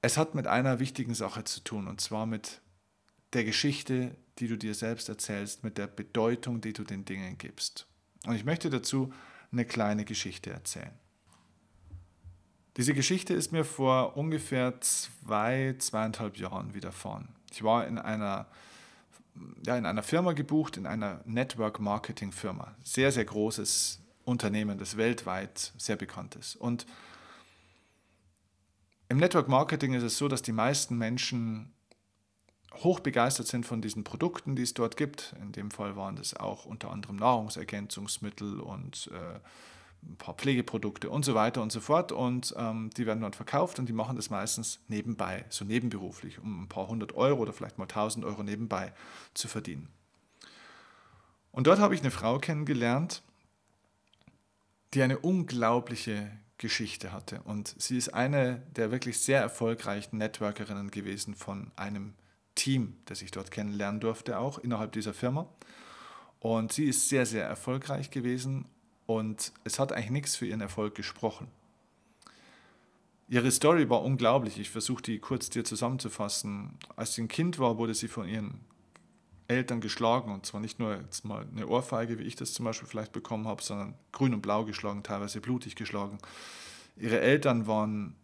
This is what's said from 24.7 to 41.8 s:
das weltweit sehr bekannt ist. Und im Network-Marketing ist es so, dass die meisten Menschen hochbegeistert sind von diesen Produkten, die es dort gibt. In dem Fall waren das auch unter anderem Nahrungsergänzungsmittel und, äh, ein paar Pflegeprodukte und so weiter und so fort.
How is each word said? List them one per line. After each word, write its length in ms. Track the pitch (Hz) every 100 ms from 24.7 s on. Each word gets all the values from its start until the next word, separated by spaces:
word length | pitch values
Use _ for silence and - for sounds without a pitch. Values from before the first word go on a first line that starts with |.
| 98
das 180 | 98 104
weltweit 720 | 113 120 - 92 98 - - -
sehr 180 | - 104
bekannt 400 | 98 - 98 -
ist. 200 | - -
Und 320 | 120 120 - - - - - - - - _ _ _ _ _ _ _ _ _ _ _ _ _ _ _
im 120 | 131
Network-Marketing 720 | 180 180 135 131 151 156 139
ist 80 | 127
es 160 | 120 -
so, 100 | 143
dass 140 | 131
die 100 | -
meisten 460 | 110 117 143 - 120
Menschen 720 | 113 123 - 123 113 110 110 _ _ _ _ _ _ _ _ _ -
hochbegeistert 720 | - 175 180 147 123 120 131 117
sind 220 | 120 117
von 160 | 117
diesen 200 | 107 107
Produkten, 520 | 104 - 175 175 - 135
die 80 |
es 100 | 123
dort 240 | - 117 -
gibt. 380 | 147 143 - -
In 120 | 101
dem 180 | - 104
Fall 260 | - 101 98
waren 200 | 98 95
das 200 | - -
auch 300 | 101 101 -
unter 240 | 113 -
anderem 280 | 98 104 101
Nahrungsergänzungsmittel 1400 | 113 123 107 - - 101 101 - 101 - 104 - 104 104
und, 520 | - 95 92 - -
äh, 260 | 90 85 92 - - - - - - 80
ein 100 | -
paar 180 | - 85
Pflegeprodukte 760 | 139 127 120 113 104 - -
und 140 | 147 139
so 80 | 110
weiter 260 | 107 123
und 100 | 107
so 80 |
fort. 320 | 110